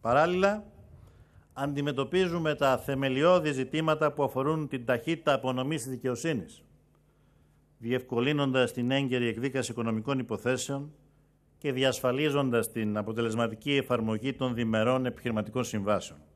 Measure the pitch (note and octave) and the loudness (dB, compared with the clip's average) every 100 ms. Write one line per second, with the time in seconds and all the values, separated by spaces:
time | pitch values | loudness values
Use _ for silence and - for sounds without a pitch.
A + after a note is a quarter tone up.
0 | A#2 C3 E3 F3+ G3 G#3+ - - - - | 4 4 4 4 2 0 -8 -20 -20 -20
1 | - - - - _ - C#3+ C#3+ C#3+ C3 | -20 -20 -20 -20 _ -6 -4 -2 -2 -2
2 | C3+ F#3 F3+ E3+ D#3 D3 C#3 B2 - C3+ | 0 0 0 0 -2 2 2 2 0 -2
3 | C3+ C3 E3 F3+ D#3 C3 C3 D3+ D#3+ D#3 | 0 4 4 4 2 -2 -2 0 0 2
4 | D3+ C#3+ C3+ C3 C3+ D#3+ D3 C3 A#2 A#2+ | 0 2 0 0 0 0 -4 -6 0 0
5 | C#3 E3 - C3+ B2+ B2+ C3 D#3 B2+ B2+ | 0 -2 2 2 0 -2 -2 -4 -6 -4
6 | B2+ A#2+ E3 B2 D#2+ - _ _ _ _ | -4 -2 -2 -4 -6 -18 _ _ _ _
7 | _ _ _ _ _ _ _ _ A#2 B2 | _ _ _ _ _ _ _ _ -2 -2
8 | - A#2 B2+ D3 C#3 C3 A#2+ B2 B2 C3+ | 0 0 2 2 2 4 2 0 0 0
9 | C3+ B2 A#2+ A2+ C3+ C3 A#2+ A#2+ A2+ A2 | 2 0 0 0 -2 -2 -4 -4 -2 -2
10 | A#2 C3+ A#2+ G#2 B2 B2+ - C#3 D3 - | -2 -4 -2 -4 -2 -2 -4 -6 -8 -16
11 | _ _ _ _ _ _ D3 B2+ C3+ - | _ _ _ _ _ _ -4 2 2 2
12 | B2+ B2+ D3+ C#3+ C3+ A#2 A2 A#2 G#2+ G#2 | 0 2 0 2 2 0 0 -2 -2 -2
13 | G#2+ A2 A#2 A2+ A#2 A2 C#3+ C#3 C3 B2 | -4 -2 -2 0 -2 -2 0 0 2 0
14 | A2+ A2 C3 B2+ C3 A#2 A2+ A2 A2 C3 | 0 -2 -4 -4 -4 -2 0 2 2 2
15 | B2+ B2 B2 A2 G#2+ B2 A#2 A2 G2 G2 | -2 -4 -4 -2 -2 -4 -4 -4 0 0
16 | - - - | -2 -18 -20